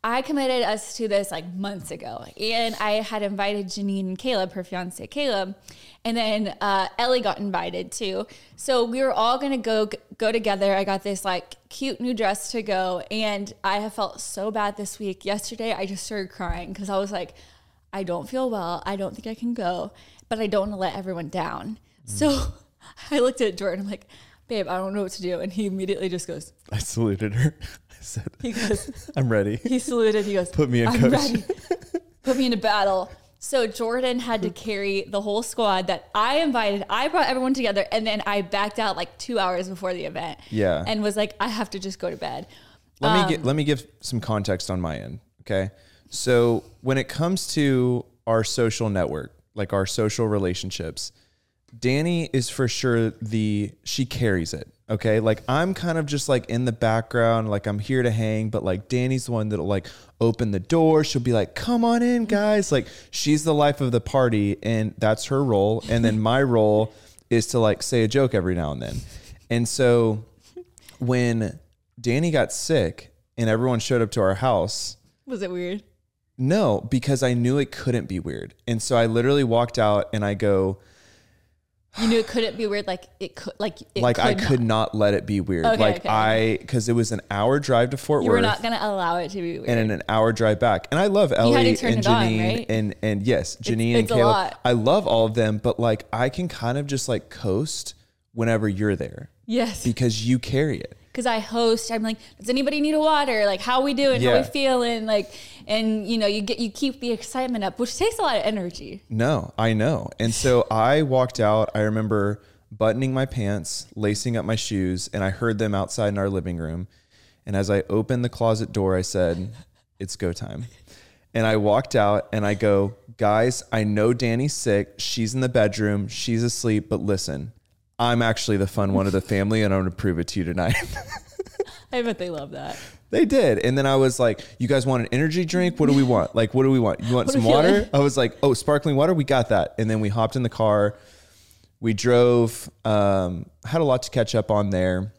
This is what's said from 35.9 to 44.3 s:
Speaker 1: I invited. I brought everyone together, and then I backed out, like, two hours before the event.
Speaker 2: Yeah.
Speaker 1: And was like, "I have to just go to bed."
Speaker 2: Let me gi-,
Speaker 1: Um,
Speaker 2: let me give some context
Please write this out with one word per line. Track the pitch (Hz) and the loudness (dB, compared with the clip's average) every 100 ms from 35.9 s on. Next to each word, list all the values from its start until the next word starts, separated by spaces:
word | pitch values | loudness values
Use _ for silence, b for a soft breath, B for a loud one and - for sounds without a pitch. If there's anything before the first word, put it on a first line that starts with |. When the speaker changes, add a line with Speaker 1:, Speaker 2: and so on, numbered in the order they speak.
| 175 - - | -4 -2 0
Speaker 1:
I | 285 294 | 2 2
invited. | 330 240 214 202 - | 2 0 0 -2 -2
I | 214 285 | -2 0
brought | 330 294 | 0 0
everyone | 262 262 | 0 0
together, | 269 233 202 - | 0 0 0 0
and | 220 220 | -2 -2
then | 208 208 | -4 -2
I | 202 | -2
backed | 185 202 208 208 | -2 -2 -2 -2
out, | 220 180 | -4 -2
like, | 175 - | -8 -10
two | - 233 | -4 -2
hours | 185 180 185 | 0 -2 -4
before | 180 185 | -6 -6
the | 180 151 | -6 -6
event. | 147 165 - B | -8 -10 -12 B
Speaker 2:
Yeah. | 110 98 78 87 | 0 2 2 0
Speaker 1:
And | 214 | -2
was | 208 202 | -2 -2
like, | 208 - | -4 -2
"I | 226 | -4
have | 214 214 | -4 -6
to | 196 | -6
just | 190 190 | -10 -8
go | 180 | -8
to | 165 | -6
bed." | 160 131 185 b b b b _ | -8 -10 -14 b b b b _
Speaker 2:
Let | - 214 196 | 2 2 2
me | 156 | 0
gi-, | |
Speaker 1:
Um, | |
Speaker 2:
let | 120 147 | 0 0
me | |
give | 147 147 - _ | 0 -2 -4 _
some | - 120 | -6 -6
context | 107 | -2